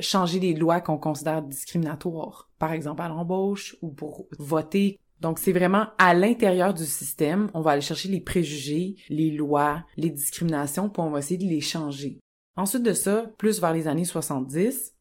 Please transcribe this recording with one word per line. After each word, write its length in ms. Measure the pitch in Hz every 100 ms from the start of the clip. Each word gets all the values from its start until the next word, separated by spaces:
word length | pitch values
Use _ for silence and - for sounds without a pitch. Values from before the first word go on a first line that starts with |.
changer 380 | - 196 175 180
les 120 | 180
lois 300 | 156 165 175
qu'on 160 | 175 156
considère 420 | 156 143 151 156
discriminatoires. 1080 | 139 135 - 175 156 156 180 160 156 - - -
Par 140 | 160
exemple, 280 | 160 147 147
à 80 | 170
l'embauche 680 | 160 170 185 196 202 - -
ou 80 | 165
pour 380 | 139 151 - - -
voter. 600 | 143 160 160 196 202 196 _ _
Donc, 180 | 165 160
c'est 140 | 190
vraiment 340 | 180 180 196 220 -
à 160 | 180
l'intérieur 600 | 175 208 240 202 180 185
du 100 | 165
système, 680 | 156 - 139 - 151 185 214
on 60 | 160
va 120 | 156
aller 80 | 143
chercher 280 | 143 151 190
les 120 | 185
préjugés, 760 | - 185 151 147 135 151 190 190 -
les 220 | 151 160
lois, 520 | 151 147 147 147 160 - -
les 140 | 160
discriminations, 760 | 143 - - 170 151 147 180 208
puis 140 | 202
on 80 | 165
va 80 | 147
essayer 200 | 143 180
de 40 | 190
les 120 | 156
changer. 600 | 143 170 147 139 143 - _ _ _ -
Ensuite 280 | 196 254
de 80 | 240
ça, 380 | 175 196 214 226 -
plus 240 | 214 190
vers 120 | 170
les 160 | 165 156
années 160 | 147
soixante-dix, 920 | 175 165 - 139 131 151 220 269 - _